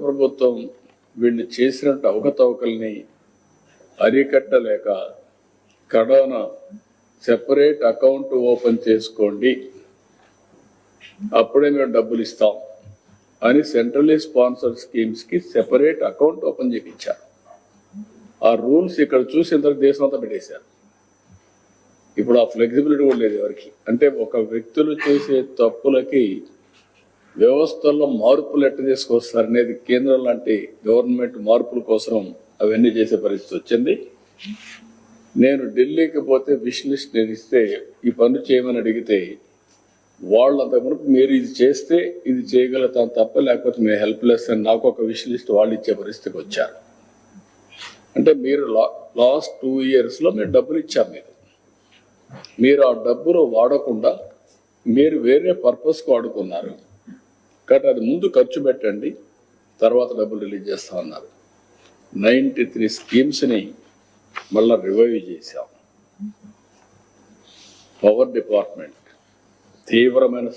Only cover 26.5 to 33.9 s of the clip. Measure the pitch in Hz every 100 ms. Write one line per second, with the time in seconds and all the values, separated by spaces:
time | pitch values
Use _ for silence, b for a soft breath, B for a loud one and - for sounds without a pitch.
26.5 | _ _ _ _ _ _ _ _ - 113
27.5 | 139 156 - 151 147 143 117 113 143 147
28.5 | 143 139 - 135 131 - 117 - 117 110
29.5 | 120 117 117 - 123 135 131 127 113 -
30.5 | 107 - - 107 117 123 123 120 110 104
31.5 | 117 117 123 113 110 - 113 95 87 _
32.5 | _ 104 110 120 110 110 107 101 98 -
33.5 | 90 - 117 135